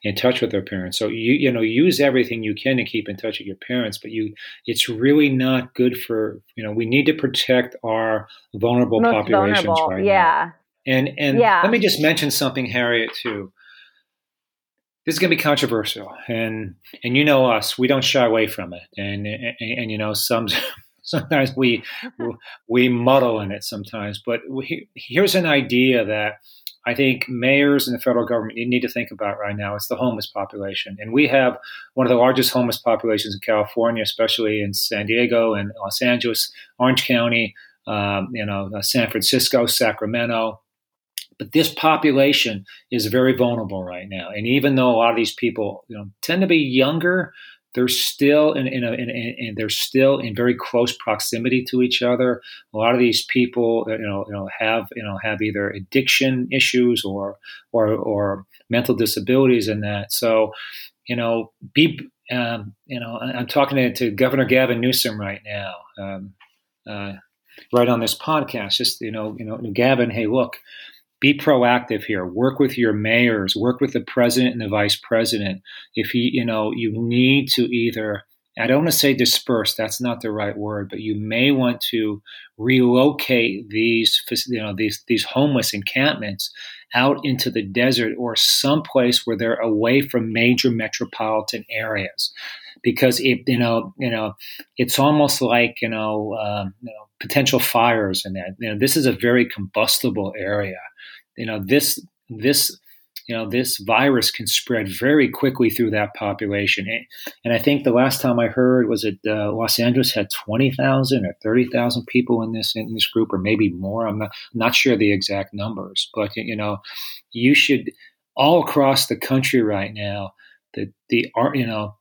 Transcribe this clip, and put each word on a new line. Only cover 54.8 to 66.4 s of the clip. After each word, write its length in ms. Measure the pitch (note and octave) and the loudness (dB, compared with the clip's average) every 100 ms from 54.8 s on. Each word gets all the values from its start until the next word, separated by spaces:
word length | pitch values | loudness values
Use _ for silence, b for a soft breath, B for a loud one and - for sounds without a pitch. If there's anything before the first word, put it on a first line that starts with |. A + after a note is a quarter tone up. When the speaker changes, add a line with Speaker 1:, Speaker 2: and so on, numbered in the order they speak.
| G#2+ - | -4 -8
Speaker 1:
you 80 | |
know, 140 | G#2+ F#2+ | -8 -6
have 200 | A2 G#2 | -4 -2
either 280 | G#2+ G2+ G2+ | -2 -2 -4
addiction 800 | G2+ F#2+ C#3 C3 - C3+ C3 B2 | -4 -2 0 2 2 2 0 0
issues 500 | C3+ B2+ B2+ B2 A2+ | 0 2 4 4 2
or, 320 | G2+ G2 G2 - B B B | -2 -6 -6 -8 B B B
or, 200 | A#2 G#2+ | 0 2
or 520 | A2 - G#2 G#2 G2 F#2+ b - | 0 0 0 -2 -4 -8 b -4
mental 260 | A#2 B2 B2 | 0 0 2
disabilities 720 | A2+ - G#2+ B2+ C3+ A#2+ G#2 | 0 0 2 4 6 4 2
in 140 | G#2+ | -2
that. 320 | G#2 G#2 G2 | -4 -4 -4
So, 400 | - A#2 A2+ G#2+ B B B B _ - | -2 2 2 2 B B B B _ -8
you 120 | A#2+ | -4
know, 340 | A#2 A#2 A2 _ - | -2 -2 -4 _ -2
be, 260 | - D#3 - - _ - | 2 2 2 -12 _ -8
um, 440 | B2 A#2+ A#2 G#2 G2+ - | -4 -2 -4 -8 -16 -14
you 120 | B2+ | -12
know, 200 | A#2 A#2 | -10 -8
I, 120 | B2 | -8
I'm 140 | B2 B2 | -6 -2
talking 280 | - C3+ C#3 | 2 2 2
to, 180 | B2+ A#2+ | 0 2
to 140 | B2 | -2
Governor 360 | G2+ B2+ C3+ A#2+ | 2 2 2 4
Gavin 340 | B2+ B2+ A#2 | 4 4 2
Newsom 400 | B2 B2+ B2 G#2+ | 0 0 -2 -4
right 220 | G2+ G2 G#2 | -6 -8 -10
now, 280 | G#2 G2 F2+ - - | -10 -8 -12 -16 -12
um, 340 | G2 F#2+ G2 F#2+ | -10 -10 -12 -18